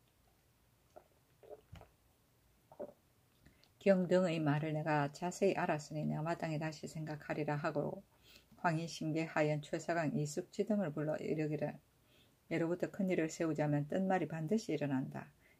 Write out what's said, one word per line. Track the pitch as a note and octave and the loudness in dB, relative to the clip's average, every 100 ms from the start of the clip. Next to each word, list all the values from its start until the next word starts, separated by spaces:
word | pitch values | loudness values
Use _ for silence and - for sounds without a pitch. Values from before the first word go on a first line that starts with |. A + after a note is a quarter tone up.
| _ _ _ _ _ _ _ _ _ - _ _ _ _ - - - - - _ _ _ _ _ _ _ - - - - _ _ _ _ - - - - | _ _ _ _ _ _ _ _ _ -20 _ _ _ _ -20 -20 -18 -20 -20 _ _ _ _ _ _ _ -20 -14 -14 -14 _ _ _ _ -20 -20 -20 0
경등의 | G3+ F#3 F3 F3+ E3+ D#3+ | 4 6 6 4 4 2
말을 | D3+ D3 D#3 | 2 2 2
내가 | D3+ D#3 D3+ C#3+ | 0 2 2 2
자세히 | - F3 - G3 - | 0 -4 2 4 4
알았으니, | F3 D3+ - D3+ D3+ | 0 0 -2 -4 -2
내가 | D3+ | -2
마땅히 | D#3+ E3+ E3 D3+ | -2 -2 -2 -2
다시 | D#3 D3+ D#3+ | -4 -6 -10
생각하리라 | D#3+ D3+ D3+ - D#3 D3 D3 | -8 -8 -8 -6 -2 0 0
하고, | D#3+ D3+ D3+ G3 - _ - - - - | 0 -2 -2 -6 -14 _ -20 -20 -20 -2
황희, | F3 D#3+ E3 | 0 0 -2
신계하연, | - D#3+ D#3 D#3+ D#3+ D3+ D3+ | -6 -2 -2 0 2 2 2
최사강, | - E3 - E3+ D#3 C#3+ | -2 -6 -2 0 0 0
이숙지 | D3 - - - G3+ | -2 -4 -6 -2 0
등을 | G#3 E3+ | 2 0
불러 | D#3 D3+ - | -2 -2 -2
이르기를, | - D#3 D3+ D3 D3 - _ _ _ - _ _ - | -2 -2 0 -2 -4 -6 _ _ _ -20 _ _ -4
예로부터 | E3 E3 F3 F3 | 0 0 0 -2
큰 | - F#3+ | -2 0
일을 | E3+ D#3+ | 2 0
세우자면 | - E3 D#3 D3+ D3 D3 | 0 -2 2 2 2 0
뜬말이 | F#3+ F#3+ F#3 D#3 | 0 2 2 0
반드시 | D#3+ D#3 A3 - | -4 0 0 0
일어난다. | D3+ C#3+ C3 - C3+ - _ _ _ | -2 0 0 -2 -8 -12 _ _ _